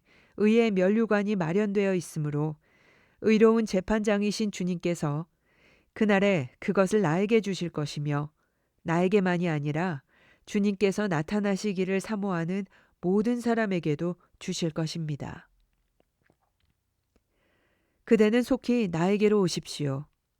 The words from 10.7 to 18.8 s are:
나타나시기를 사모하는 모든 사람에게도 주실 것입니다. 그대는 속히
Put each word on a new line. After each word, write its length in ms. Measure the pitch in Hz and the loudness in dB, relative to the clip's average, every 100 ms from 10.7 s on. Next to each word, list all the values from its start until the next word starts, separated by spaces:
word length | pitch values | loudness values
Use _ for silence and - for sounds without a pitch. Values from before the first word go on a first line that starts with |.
| 196 196 185 208 | 2 0 2 -2
나타나시기를 920 | 156 160 208 202 190 214 185 185 190 | -2 -2 -2 -2 -2 -2 -2 -2 -2
사모하는 680 | - 214 196 175 165 196 196 _ _ _ | -4 -6 -4 -4 -4 -6 -8 _ _ _
모든 400 | 175 196 214 247 | 0 0 0 -2
사람에게도 760 | 233 226 214 185 156 147 175 175 _ _ | -2 0 0 -2 -2 -2 -4 -6 _ _
주실 300 | - 180 170 | -10 -4 -4
것입니다. 800 | 165 160 170 156 143 - - - _ _ _ _ _ _ _ _ _ _ _ _ _ _ _ _ _ _ _ _ _ _ _ _ _ | -4 -6 -6 -6 -6 -8 -14 -20 _ _ _ _ _ _ _ _ _ _ _ _ _ _ _ _ _ _ _ _ _ _ _ _ _
그대는 380 | - 220 214 233 | 2 4 6 4
속히 460 | 240 254 - 240 | 0 -2 0 0